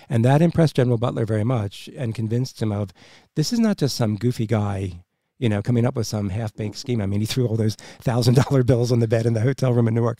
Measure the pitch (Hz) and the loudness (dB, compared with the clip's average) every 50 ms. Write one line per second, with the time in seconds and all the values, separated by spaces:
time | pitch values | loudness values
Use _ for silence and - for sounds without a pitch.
0 | - - 131 113 113 127 139 151 175 170 - 165 165 143 - 143 123 127 120 110 | -10 -2 0 2 4 4 4 6 4 4 4 2 2 2 2 0 2 2 2 0
1 | 117 135 151 139 113 101 110 107 107 123 131 113 101 98 - - - - - 156 | 0 -2 -2 -2 -2 -2 0 0 0 0 0 -2 -2 -4 -8 -12 -18 -16 -12 -8
2 | 131 113 107 - 113 107 117 120 131 - - - 113 107 101 101 104 95 - _ | -8 -6 -6 -4 -4 -2 -2 -2 -4 -4 -4 -4 -2 -2 -2 -2 -4 -6 -8 _
3 | - - - - _ _ - 151 151 - 240 233 226 214 196 - 151 135 - - | -20 -20 -20 -20 _ _ -4 -4 -2 0 0 0 2 2 2 0 -2 -2 0 0
4 | 120 107 107 101 117 123 123 - 117 107 117 107 104 101 98 98 98 92 85 87 | 0 0 0 0 -2 -2 -2 -2 -2 0 0 0 0 -2 -4 -4 -6 -6 -8 -12
5 | - _ _ _ _ _ _ - 131 107 104 101 - - 123 117 117 131 135 127 | -18 _ _ _ _ _ _ -4 -2 0 0 0 0 0 2 2 2 0 0 -2
6 | 107 - - 107 101 98 92 113 117 107 - - 110 104 98 - - - 123 110 | -6 -4 -4 -4 -4 -4 -4 -4 -6 -6 -8 -8 -8 -8 -8 -10 -6 -4 -2 -2
7 | 98 98 98 104 110 - - 131 123 104 110 113 107 110 - - - - - - | -2 -2 -2 -2 -2 -2 -2 -2 0 0 0 0 0 0 -2 -4 -14 -20 -16 -6
8 | - 131 113 123 113 127 120 139 127 - 143 135 123 120 131 117 123 117 127 117 | -4 -2 0 2 2 4 4 4 4 4 2 2 4 4 2 2 2 2 2 2
9 | 117 110 120 113 113 120 117 110 110 139 135 - 135 127 117 120 117 110 110 117 | 2 2 2 2 2 0 0 0 0 0 0 0 0 0 2 2 2 2 2 0
10 | 117 113 110 - | 0 -2 -2 -6